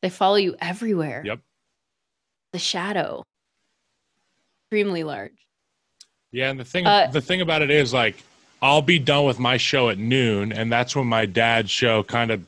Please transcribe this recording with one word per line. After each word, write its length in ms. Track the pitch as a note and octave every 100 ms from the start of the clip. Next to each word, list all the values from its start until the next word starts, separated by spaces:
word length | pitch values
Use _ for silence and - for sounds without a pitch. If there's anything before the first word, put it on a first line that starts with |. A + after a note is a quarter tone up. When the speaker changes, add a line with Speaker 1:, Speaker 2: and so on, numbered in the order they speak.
Speaker 1:
They 60 | F#3
follow 260 | F3+ F#3+ G#3
you 200 | F#3+ -
everywhere. 640 | E3 F#3+ A3+ G3 D3+ B2 D3
Speaker 2:
Yep. 140 | A#2 _ _ _ _ _ _ _ _ _ _ _
Speaker 1:
The 80 | F3+
shadow. 640 | - F#3 F#3 G3+ - - - _ _ _ _ _ _ _ _ _ _ _ _ _ _
Extremely 380 | G#3+ G3+ F3
large. 440 | D#3 C#3 G2 _ _ _ _ _ _ _ - _ _
Speaker 2:
Yeah, 200 | A#2+ C3
and 80 | C3+
the 60 | B2
thing, 200 | F3+ F3+
Speaker 1:
Uh, 220 | G3+ E3
Speaker 2:
the 100 | C3+
thing 200 | - F#3
about 220 | F3 D#3
it 80 | D3
is, 220 | D3 C3+
like, 300 | B2+ A2+ - - _ _ _
I'll 200 | C3+ D3
be 160 | C#3 F3
done 260 | B2+ C#3+ C#3+
with 140 | A#2+
my 180 | B2 B2+
show 320 | - C3+ A#2+
at 80 | G2
noon, 540 | A2 C3 A#2+ G#2 G#2
and 200 | G#2+ A2+
that's 240 | A#2 B2 C#3+
when 120 | B2
my 180 | A2+ G#2+
dad's 460 | F#2+ A2+ A#2 G#2
show 320 | - B2 A2
kind 260 | G2+ A#2 A#2
of 160 | A2